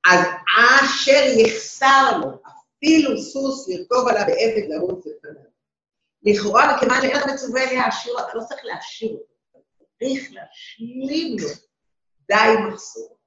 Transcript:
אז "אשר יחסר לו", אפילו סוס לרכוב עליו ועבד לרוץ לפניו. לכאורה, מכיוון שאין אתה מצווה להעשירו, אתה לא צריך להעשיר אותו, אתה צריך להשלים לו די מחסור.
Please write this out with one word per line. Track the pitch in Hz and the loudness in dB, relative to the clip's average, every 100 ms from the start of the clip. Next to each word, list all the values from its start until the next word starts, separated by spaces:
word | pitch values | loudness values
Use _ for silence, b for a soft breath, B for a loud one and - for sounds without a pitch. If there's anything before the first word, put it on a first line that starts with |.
| 180 | 6
אז | 180 180 - - 214 | 4 2 -2 0 4
"אשר | 240 277 269 - 269 285 262 226 | 6 4 2 -2 4 4 4 4
יחסר | 220 - - - 269 269 233 165 | 2 0 -12 0 4 6 4 0
לו", | 135 - - | -6 -10 -20
אפילו | - _ _ 302 320 277 220 | -20 _ _ 2 4 2 -4
סוס | - 269 269 262 190 | -6 -6 -6 -6 -8
לרכוב | 180 - 247 247 | -10 -2 0 2
עליו | 214 208 | 0 0
ועבד | - 226 220 151 | 0 0 0 -4
לרוץ | 156 180 180 151 | -6 -6 -6 -12
לפניו. | 151 151 - _ _ _ _ _ _ _ _ | -18 -20 -20 _ _ _ _ _ _ _ _
לכאורה, | 208 202 202 240 294 285 | 0 2 2 4 4 2
מכיוון | 247 254 | 0 0
שאין | 269 277 | 0 0
אתה | 277 | -2
מצווה | 269 254 254 262 | -4 -6 -4 -2
להעשירו, | 254 226 - 240 247 | -2 -2 -4 -8 -8
אתה | - | -8
לא | 117 | -10
צריך | 113 - | -12 -14
להעשיר | 113 - - - 226 | -12 -14 -14 -10 -10
אותו, | - - _ _ | -10 -18 _ _
אתה | _ _ _ _ _ | _ _ _ _ _
צריך | 262 269 - | -6 -6 -8
להשלים | - - - - - 233 254 269 311 339 208 | -18 -20 -20 -20 -16 -14 -10 -6 -6 -6 -6
לו | - - _ _ _ _ _ _ - | -8 -10 _ _ _ _ _ _ -2
די | 208 226 220 196 | 2 4 2 -2
מחסור. | - - - - _ | -10 -16 -16 -18 _